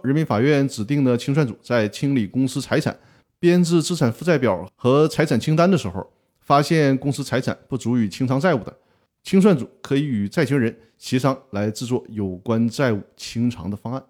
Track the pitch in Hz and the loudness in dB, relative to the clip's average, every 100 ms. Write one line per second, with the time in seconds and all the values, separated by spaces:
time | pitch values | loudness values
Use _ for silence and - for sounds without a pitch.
0 | 123 151 156 107 139 143 139 - 104 147 | -2 -2 0 0 2 2 0 -4 -4 0
1 | 131 120 - 143 131 - - 120 107 - | 0 0 0 0 0 -4 -2 0 0 -2
2 | 143 135 98 127 131 143 - 135 - - | -2 0 -2 -2 -2 -4 -4 -2 -2 -6
3 | _ _ _ _ 175 180 165 170 147 175 | _ _ _ _ 2 4 4 2 0 0
4 | 127 - 180 151 120 90 92 _ 123 139 | -2 0 0 2 2 -2 -6 _ 2 4
5 | 151 - 160 123 151 156 175 170 98 90 | 2 2 0 0 2 2 4 2 0 -8
6 | - _ _ _ - 143 147 165 139 135 | -12 _ _ _ 2 2 4 2 2 2
7 | 139 135 135 123 131 - - 127 113 123 | -2 -4 -2 -2 -2 -6 -6 -6 -2 0
8 | 104 - 127 131 180 135 87 - _ _ | 0 -2 -2 0 0 0 -4 -18 _ _
9 | _ _ - 190 202 151 107 _ - 139 | _ _ 0 4 6 4 -2 _ -4 -2
10 | 147 110 101 - 127 143 113 - _ _ | 0 -2 -2 -2 0 0 0 -4 _ _
11 | - 127 135 131 _ 98 107 - 120 123 | -4 0 0 -2 _ -4 -4 -4 -4 -4
12 | - 107 95 90 117 113 117 127 131 101 | -4 -6 -6 -6 -2 0 0 0 -2 -2
13 | - - - 117 120 107 90 101 117 131 | -6 -18 -10 -4 -4 -4 -8 -10 -8 -12